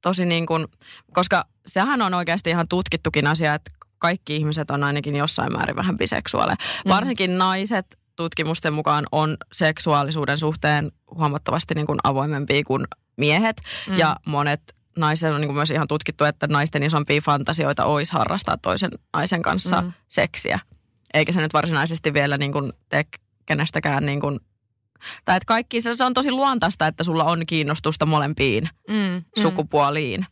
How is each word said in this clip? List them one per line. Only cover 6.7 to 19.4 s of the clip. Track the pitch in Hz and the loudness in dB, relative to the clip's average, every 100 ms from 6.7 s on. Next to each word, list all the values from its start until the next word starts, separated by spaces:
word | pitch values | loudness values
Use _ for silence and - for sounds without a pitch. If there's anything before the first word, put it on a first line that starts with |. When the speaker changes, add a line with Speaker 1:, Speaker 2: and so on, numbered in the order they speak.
| - | -6
Speaker 2:
Mm. | 190 | 0
Speaker 1:
Varsinkin | 190 254 226 185 180 | 2 2 -2 -2 2
naiset | 185 185 202 214 - - _ - | 0 0 -2 -4 -4 -18 _ -8
tutkimusten | 165 - 156 165 160 | -6 -4 -2 -2 -2
mukaan | 151 151 147 143 | 0 0 0 0
on | 147 156 156 - | 0 0 -2 -8
seksuaalisuuden | - 160 156 - 147 139 156 139 143 | 0 0 0 2 2 2 -2 -2 0
suhteen | 156 156 151 147 147 _ _ | -2 0 2 2 0 _ _
huomattavasti | 165 151 143 - 165 - | -2 0 0 -2 -2 -2
niin | 160 151 | -2 -2
kuin | 147 | 0
avoimempia | - 135 147 147 143 143 147 | 0 0 -2 -4 0 0 2
kuin | 135 107 - _ - | -2 -4 -12 _ -2
miehet. | 147 156 220 220 - - - | 2 4 2 -2 -10 -12 -4
Speaker 2:
Mm. | 190 | 2
Speaker 1:
Ja | 160 - - | 2 2 -2
monet | 143 147 151 - - _ - | 0 0 -2 -6 -20 _ -2
naiset | 156 160 160 | 0 2 0
on | 147 | 0
niin | 151 | -2
kuin | 143 | 0
myös | 147 | 0
ihan | 147 147 | 0 0
tutkittu, | 151 - - | -2 -4 0
että | 147 151 151 | 0 2 0
naisten | 147 156 151 | 0 0 0
isompia | 143 160 147 151 | 0 0 2 0
fantasioita | 151 143 - 160 143 143 | 2 0 0 0 0 2
olisi | - 147 160 | 2 2 0
harrastaa | 160 113 196 - - | -2 0 -2 -2 -2
toisen | - 196 196 - _ | 0 -2 -2 -6 _
naisen | - - 175 | -4 0 0